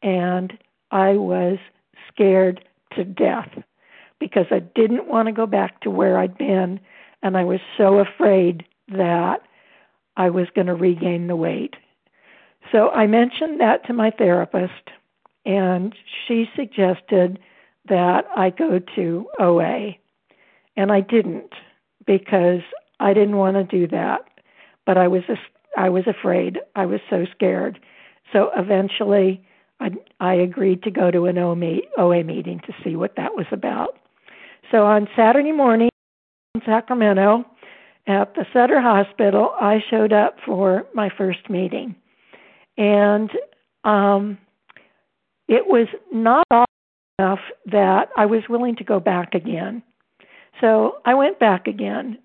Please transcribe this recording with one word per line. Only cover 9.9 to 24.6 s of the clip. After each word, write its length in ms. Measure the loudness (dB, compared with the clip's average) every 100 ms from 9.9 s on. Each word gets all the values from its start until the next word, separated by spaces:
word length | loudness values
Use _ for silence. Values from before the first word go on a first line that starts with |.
| _ _ -2
I 120 | -2
was 180 | 0 -2 -2
gonna 200 | -2 0
regain 520 | 0 0 -2 -4 -4
the 80 | -4
weight. 400 | -4 -4 -8 -12 _ _ _ _ _ _ _ _ -2
So 180 | 2 2
I 160 | 2 2
mentioned 540 | 4 2 0 -6 0
that 260 | 0 0 -2
to 80 |
my 160 | -2 -2
therapist, 800 | 0 0 0 -2 -4 -6 -8 -20 -20 _ _ _ _ -4
and 500 | -2 0 -2 -4 -10 -20 -16 -4
she 240 | -2 -2 -6
suggested 840 | -10 -2 0 0 _ 0 0 -2 _ _ _ _ -2
that 380 | 0 2 2 0 -2
I 140 | -2
go 300 | 0 -2 -2 -4 -6
to 320 | -4 -4 -8 -2
O 220 | 2 2
A. 380 | 0 -4 -8 -12 _ _ _ _ _ _ _ -4
And 160 | 0
I 100 | 2
didn't 520 | 2 0 0 -6 -12 -20 -20 _ _ _ 0
because 540 | 0 2 2 2 0 -4 -20 _ _
I 140 | 2
didn't 240 | 4 2 2
want 180 | 0 0
to 80 |
do 240 | -2 -2 -2
that. 380 | -2 -4 -6 -8 _ _ _